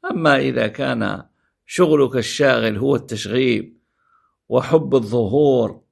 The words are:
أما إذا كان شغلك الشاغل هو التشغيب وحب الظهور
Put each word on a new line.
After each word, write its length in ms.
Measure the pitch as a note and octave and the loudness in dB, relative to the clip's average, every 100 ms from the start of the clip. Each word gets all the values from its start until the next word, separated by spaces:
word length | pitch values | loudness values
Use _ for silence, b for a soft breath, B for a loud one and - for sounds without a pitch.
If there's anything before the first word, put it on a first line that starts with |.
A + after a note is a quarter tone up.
| F#4+ | -6
أما 260 | F#4 D#3 C#3 | -2 2 2
إذا 300 | C3+ B2 A2 | 0 -2 -4
كان 560 | A2 C#3 B2 G#2 G2 - _ _ _ _ | -4 -4 -2 -4 -6 -12 _ _ _ _
شغلك 500 | - F3+ D3+ C3 C3 | 0 2 4 2 0
الشاغل 600 | A2+ - C#3 B2 A2+ G#2 | -4 0 2 2 0 -2
هو 200 | C3+ C3+ | -2 -2
التشغيب 800 | - A2 G#2+ A#2+ C3 A2 - _ _ _ _ _ _ _ _ | -4 -10 -4 -2 0 -2 -4 _ _ _ _ _ _ _ _
وحب 460 | A#2+ - D#3+ C3+ | -2 2 2 2
الظهور 840 | C3 G#2+ A#2+ G#2+ C3 D3 B2+ G#2+ - _ | 0 0 -2 0 2 2 2 0 -6 _